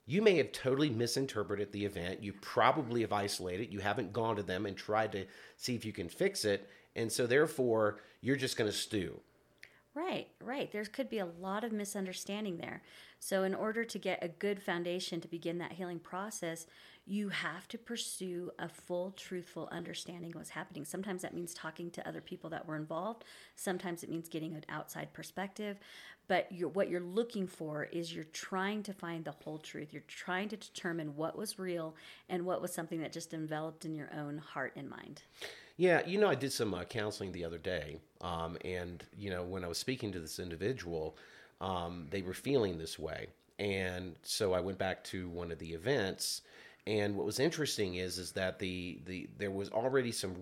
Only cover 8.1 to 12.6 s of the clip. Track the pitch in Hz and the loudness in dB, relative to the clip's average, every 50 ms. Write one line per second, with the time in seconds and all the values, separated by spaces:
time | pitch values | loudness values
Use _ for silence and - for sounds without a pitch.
8.1 | - - - 117 139 131 131 123 - - 117 104 101 - - - - 104 87 80 | -18 -4 0 2 2 2 2 0 2 2 2 2 2 0 -2 0 0 0 0 0
9.1 | - 50 - _ _ _ _ _ _ _ - - - - _ _ _ 285 339 370 | -4 -8 -14 _ _ _ _ _ _ _ -20 -20 -20 -20 _ _ _ -4 -2 -2
10.1 | 254 156 - - - _ - 208 262 285 - - - 208 214 208 - - 269 214 | -2 -2 -4 -6 -12 _ -8 -6 -4 -4 -4 -2 -2 -4 -4 -4 -2 -2 -2 0
11.1 | - 214 190 170 170 170 185 190 196 214 233 233 214 208 202 196 - 208 190 185 | 0 -2 -2 -2 -4 -6 -4 -2 0 0 0 0 0 -2 -2 -2 -2 -2 -2 -2
12.1 | 180 - - - 202 208 214 202 175 165 | -4 -6 -4 -4 -2 -2 -2 -2 -2 -2